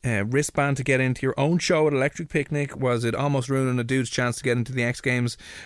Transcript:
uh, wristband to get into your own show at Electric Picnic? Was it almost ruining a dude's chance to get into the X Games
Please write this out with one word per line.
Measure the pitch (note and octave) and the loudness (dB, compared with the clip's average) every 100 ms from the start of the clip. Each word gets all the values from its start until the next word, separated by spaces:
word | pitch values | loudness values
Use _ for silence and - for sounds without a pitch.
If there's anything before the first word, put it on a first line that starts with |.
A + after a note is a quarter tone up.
uh, | B2 A2 G#2 | -2 -2 0
wristband | C3 D3 - C#3+ C3+ | 0 0 0 0 0
to | |
get | C3 C3 | 2 2
into | C3 B2 C3 | 2 0 -2
your | C3 | 0
own | C#3 E3+ | 2 2
show | - E3+ D#3 | 2 4 4
at | |
Electric | C#3 C#3 - E3 | 2 0 -2 -4
Picnic? | D#3+ C#3+ D3 C#3+ - | -2 -2 -2 -4 -2
Was | B2+ A#2+ | 0 2
it | A#2 A2 | 0 0
almost | C#3+ C#3 B2+ | 0 0 0
ruining | C3+ C3 B2 | 0 0 0
a | |
dude's | A#2 C3 B2 | 0 -2 0
chance | - B2 A#2 | -2 -2 -2
to | |
get | C3 A#2+ | 0 0
into | A#2+ | 0
the | B2+ | -2
X | A#2+ A#2+ | -2 -2
Games | C3 B2+ A#2+ - - - | 0 0 0 -4 -16 -18